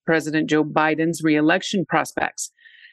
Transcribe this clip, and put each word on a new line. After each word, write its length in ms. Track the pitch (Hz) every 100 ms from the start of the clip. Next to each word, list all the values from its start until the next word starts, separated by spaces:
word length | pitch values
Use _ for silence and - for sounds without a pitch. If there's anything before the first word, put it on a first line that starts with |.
| -
President 440 | 160 147 156 156
Joe 140 | 151
Biden's 580 | 151 151 156 156 160 165
re-election 640 | 156 151 151 185 - 202 160
prospects. 640 | 160 131 - - - - _ - - -